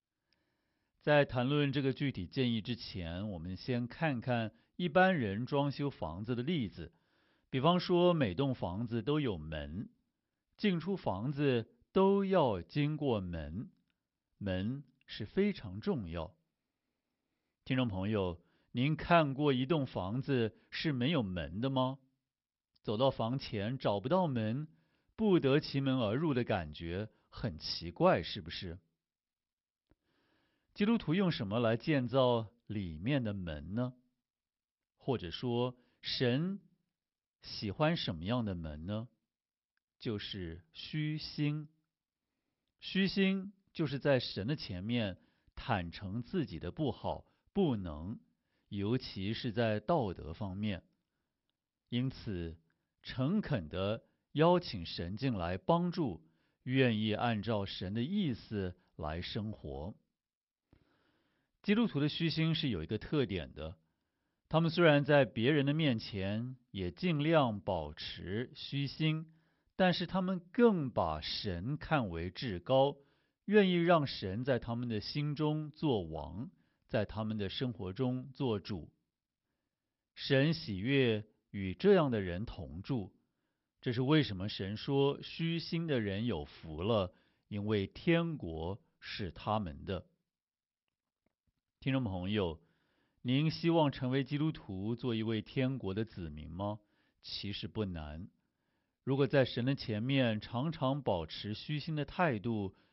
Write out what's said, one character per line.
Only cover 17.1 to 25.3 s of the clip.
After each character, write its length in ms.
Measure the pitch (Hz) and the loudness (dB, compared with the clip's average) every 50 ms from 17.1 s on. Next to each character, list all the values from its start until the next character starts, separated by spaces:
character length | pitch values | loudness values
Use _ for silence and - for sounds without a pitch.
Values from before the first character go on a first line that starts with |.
| _ _ _ _ _ _ _ _ _ _ - | _ _ _ _ _ _ _ _ _ _ -4
听 140 | - 131 131 | 0 0 2
众 100 | 127 120 | 2 2
朋 220 | 101 95 92 101 | 0 -2 0 0
友， 300 | 110 104 95 90 85 - _ _ _ _ _ _ - | 2 2 2 0 -2 -4 _ _ _ _ _ _ -2
您 220 | 120 123 147 156 | 0 0 2 0
看 380 | 147 - - 175 170 160 143 135 | 0 2 4 6 6 6 4 0
过 200 | 123 151 147 135 | 0 2 2 2
一 120 | 123 131 | 2 2
栋 220 | 131 131 156 135 120 | 2 0 0 0 -2
房 340 | - 117 90 92 107 131 | -2 -4 -4 -2 -2 -4
子 320 | 135 - 139 127 113 107 - _ _ _ | -2 0 2 2 2 0 -2 _ _ _
是 220 | - - - 170 | -8 -4 -2 -2
没 180 | 147 127 120 135 | 0 0 0 2
有 140 | 175 147 117 | 2 2 0
门 380 | 95 90 87 78 73 80 98 | 0 -2 -4 -4 -6 -4 -4
的 80 | 120 135 | -2 0
吗？ 260 | 135 131 127 131 135 - _ _ _ _ _ _ _ _ _ _ _ _ _ _ _ _ | 0 2 0 0 -2 -6 _ _ _ _ _ _ _ _ _ _ _ _ _ _ _ _
走 160 | - - 110 104 | -6 -2 0 2
到 120 | 131 135 | 4 2
房 300 | 127 - 113 113 127 135 | 2 2 0 -2 -2 -2
前 380 | - - - 107 98 107 131 127 | -4 -4 -4 -4 -2 -2 -4 -2
找 220 | - 135 104 101 | 0 0 0 0
不 80 | 95 127 | 2 2
到 180 | 160 190 185 160 | 2 2 2 2
门， 400 | 131 120 110 107 110 135 156 156 - _ _ _ _ _ _ _ _ | 0 0 0 0 0 -2 -4 -8 -12 _ _ _ _ _ _ _ _
不 240 | - 220 214 | 0 4 6